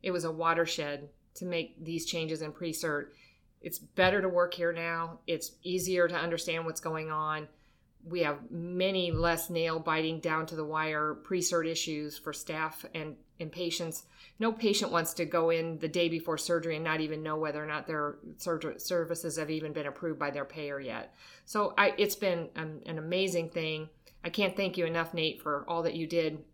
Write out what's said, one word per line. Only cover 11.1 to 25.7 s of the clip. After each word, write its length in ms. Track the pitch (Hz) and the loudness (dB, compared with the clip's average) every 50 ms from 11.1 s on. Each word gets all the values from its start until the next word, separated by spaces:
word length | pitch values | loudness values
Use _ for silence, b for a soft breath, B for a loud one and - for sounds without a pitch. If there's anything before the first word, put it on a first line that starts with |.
| 147 | 0
pre-cert 540 | - - - 196 180 175 - 180 170 160 160 | -4 -4 -2 0 2 2 2 2 2 2 2
issues 500 | 165 160 - - 156 151 151 147 147 - | 0 0 -2 -2 -2 -2 -4 -6 -8 -8
for 140 | - 156 | -8 -8
staff 540 | 147 - - - 160 156 160 156 156 - - - - | -8 -8 -6 -6 -4 -2 -2 -4 -4 -8 -14 -10 -8
and, 200 | 160 156 156 143 - - _ _ _ | -6 -6 -6 -8 -12 -18 _ _ _
and 120 | 170 156 | -8 -8
patients. 520 | 151 165 175 170 165 - 175 165 160 - - B B B B B B B | -4 -4 -2 -2 -2 -2 -4 -4 -6 -8 -12 B B B B B B B
No 140 | 214 226 220 | 0 0 0
patient 380 | 220 233 214 202 - 208 - | 4 4 4 4 4 2 2
wants 220 | - 170 160 165 - | 2 2 2 2 0
to 100 | - 170 | 0 -2
go 240 | 151 - 170 165 165 | 2 4 4 6 6
in 300 | 165 165 165 165 165 151 | 4 4 2 -2 -2 -2
the 100 | 160 160 | -4 0
day 180 | 160 175 170 165 | 4 4 4 4
before 300 | 165 165 165 175 160 151 | 4 0 0 0 -2 -2
surgery 380 | - - 170 165 160 165 160 | 2 2 2 2 2 0 -2
and 100 | 151 160 | 0 0
not 160 | 165 156 160 | 0 0 0
even 200 | 156 151 156 156 | 0 -2 -2 -4
know 140 | 156 156 156 | -2 -2 0
whether 260 | 156 156 151 147 151 | 0 0 -2 -2 -2
or 40 | 151 | -4
not 200 | 151 151 151 - | -4 -4 -4 -4
their 320 | - 160 151 147 147 - - - - - - | -2 -2 0 0 -2 -4 -6 -12 -16 -14 -8
surger-, 420 | - 180 165 156 151 156 - - | -2 -2 -2 0 -2 -4 -6 -6
services 560 | - - 185 175 165 156 170 165 - 165 143 - | -4 0 0 0 2 0 -2 -4 -2 -4 -2 -2
have 120 | 156 151 | -2 -2
even 240 | 156 156 156 151 147 | -2 -2 -2 -4 -4
been 140 | 156 147 143 | -4 -4 -4
approved 320 | 139 - 175 165 156 143 | -6 -4 -4 -4 -2 0
by 100 | 147 143 | -2 -2
their 160 | 135 143 139 | 0 -2 -6
payer 340 | 135 - 160 151 143 143 139 | -6 -6 -8 -6 -6 -6 -6
yet. 340 | 139 123 113 113 113 - B B B B B B B | -6 -6 -6 -6 -8 -10 B B B B B B B
So 300 | B - 214 208 185 - - | B 0 0 0 2 6 6
I, 180 | 202 - - - | 6 6 6 4
it's 180 | 208 202 - | 2 2 2
been 340 | - - 190 175 170 165 - - | 0 2 2 2 2 -2 -6 -6
an, 260 | 160 160 156 156 147 - | -8 -8 -8 -8 -10 -8
an 120 | - 165 160 | -8 -6 -6
amazing 520 | 156 160 175 185 190 190 170 175 165 165 | -2 0 2 2 2 4 2 0 0 0
thing. 400 | - 170 160 156 156 156 156 156 - b b b b b - | -2 -2 -2 -2 -2 -4 -6 -10 -14 b b b b b -8
I 60 | 175 | -4
can't 260 | 165 - 202 185 190 | 0 2 0 2 2
thank 220 | - 202 185 180 185 | 0 0 0 2 0
you 80 | 170 | 0
enough, 280 | 160 165 170 165 165 - | 2 2 0 -2 0 0
Nate, 280 | 170 160 160 - - | 0 0 0 0 -2
for 240 | - 151 147 143 143 | -2 -2 -2 -2 -2
all 160 | - | -2